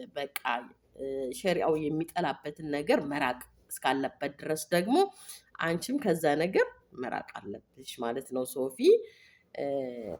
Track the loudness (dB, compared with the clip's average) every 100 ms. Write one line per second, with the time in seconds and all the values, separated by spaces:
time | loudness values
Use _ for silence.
0 | -10 -8 -8 -6 -2 -2 -4 -20 _ -10
1 | -6 -4 -4 -2 0 2 2 2 0 -2
2 | -2 -2 -2 -4 -8 -10 -4 -4 2 0
3 | 2 -2 0 -2 -8 _ -16 -4 0 0
4 | -2 -4 -8 -6 -4 -4 0 0 4 4
5 | 4 0 -18 -18 _ -4 -2 -2 -2 -2
6 | 2 2 4 2 2 2 2 -2 _ -10
7 | -6 -6 -6 -14 -12 -12 _ -20 -16 -6
8 | -4 -4 -4 -4 -4 -2 -4 2 8 8
9 | 6 -16 -20 _ _ -6 -4 -2 -4 -6
10 | -8 -10